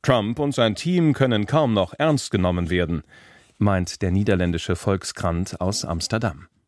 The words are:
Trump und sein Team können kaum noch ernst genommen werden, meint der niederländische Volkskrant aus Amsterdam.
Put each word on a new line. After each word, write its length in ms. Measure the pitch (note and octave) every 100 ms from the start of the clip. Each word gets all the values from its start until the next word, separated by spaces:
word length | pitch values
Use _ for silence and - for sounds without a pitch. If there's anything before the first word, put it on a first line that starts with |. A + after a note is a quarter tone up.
Trump 360 | - B2 G#2+ A#2+
und 160 | C#3+
sein 200 | C3 A2+
Team 400 | G2+ E3 F3+ D#3+
können 320 | C3+ C3 A2 G2+
kaum 260 | D3+ C#3
noch 220 | G#2 F2+ -
ernst 340 | D#3 D3 -
genommen 380 | G2+ F2+ F2 F2
werden, 360 | F2 E2 E2 - - - - _ _
meint 460 | G#2 F#2+ F2+ -
der 80 | F#2+
niederländische 680 | F#2 G#2 F#2+ F2 E2+ - F2
Volkskrant 880 | - G2 - - F2+ E2+ F#2+ -
aus 240 | F2+ G#2 -
Amsterdam. 640 | E2+ - A2 A2 C#2+ F2 _